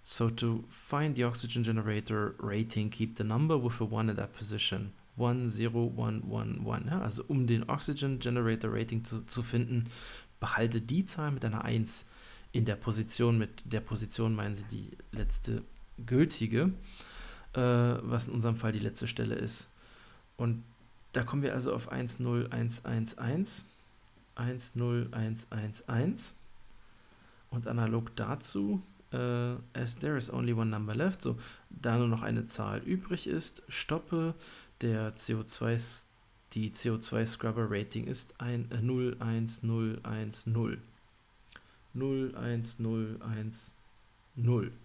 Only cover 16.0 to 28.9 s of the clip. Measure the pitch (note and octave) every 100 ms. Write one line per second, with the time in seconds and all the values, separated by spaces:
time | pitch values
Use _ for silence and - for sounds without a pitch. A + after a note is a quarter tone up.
16 | A2+ B2+ D#3+ - A2+ A2+ F3+ F#3 - -
17 | - - - - - C3 B2 A#2+ A#2+ A#2+
18 | A#2 A#2 A#2 A#2+ A#2 A2+ A2 G#2+ A2 -
19 | - - A2+ - - - - - - -
20 | - - - - A#2+ A#2 - - - -
21 | - - A#2+ C#3+ C#3 B2+ B2+ A#2+ A2+ B2+
22 | B2 - A#2+ A#2+ A#2 A#2+ A#2 A#2+ - A#2
23 | A2+ - A#2+ D#3 G3+ - - - - -
24 | - - - - A#2+ B2+ - A#2+ A#2+ A#2+
25 | A#2+ A2+ A2 A2+ - A2 G#2+ G#2+ - A#2
26 | D#3 A#3 - - - - - - - -
27 | - - - - - A#2+ A#2 A#2 A2+ A2+
28 | A#2 - G#2+ C3 - G3 G3+ G3 F#3+